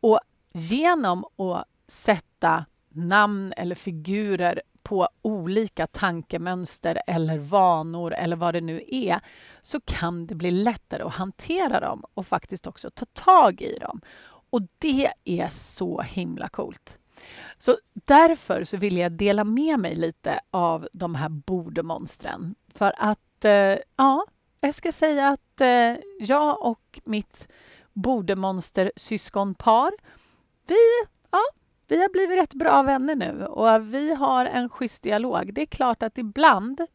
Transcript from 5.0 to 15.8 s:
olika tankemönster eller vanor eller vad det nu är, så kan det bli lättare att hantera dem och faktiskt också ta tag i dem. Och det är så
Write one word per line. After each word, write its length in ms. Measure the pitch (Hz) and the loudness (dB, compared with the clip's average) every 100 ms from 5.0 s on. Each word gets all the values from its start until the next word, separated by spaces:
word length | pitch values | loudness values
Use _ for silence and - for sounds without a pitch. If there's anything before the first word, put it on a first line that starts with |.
| 180 _ | -2 _
olika 640 | 220 214 170 196 220 - 160 | -6 -6 -2 -2 -2 -4 -6
tankemönster 1160 | - 196 170 - 170 170 180 180 - 170 165 - | -2 -4 -4 -6 -8 -6 -6 -8 -6 -4 -4 -2
eller 320 | 170 160 160 | -2 -2 -4
vanor 720 | 143 196 185 165 160 170 170 | 0 4 4 2 -2 -8 -6
eller 240 | - 170 170 | -4 -4 -2
vad 180 | 170 | -2
det 60 | 170 | -2
nu 220 | 165 165 - | -6 -10 -8
är, 320 | 254 214 175 - - - - | -6 -2 -4 -6 -20 -20 -20
så 180 | - 302 | -12 -10
kan 460 | - - 170 175 165 | -8 -6 -4 -6 -10
det 80 | |
bli 160 | 175 175 | -6 -2
lättare 520 | 180 220 202 _ - | 0 0 -2 _ -10
att 120 | 160 | -8
hantera 640 | - 190 - - 339 339 - | -8 -10 -10 -6 -2 0 0
dem 240 | - - - | -2 -8 -10
och 120 | - 185 | -12 -4
faktiskt 400 | 180 - 185 - | -4 -4 -14 -12
också 240 | - - | -14 -16
ta 140 | - | -14
tag 580 | 247 - - 370 247 180 | -16 -4 6 8 6 2
i 160 | - - | -8 -8
dem. 220 | - - _ - - _ _ | -10 -14 _ -20 -20 _ _
Och 120 | 247 185 _ | -4 -4 _
det 340 | 320 269 277 - | -2 0 0 -2
är 240 | - 175 170 | -6 -4 -4
så 520 | - - - | -8 -16 -8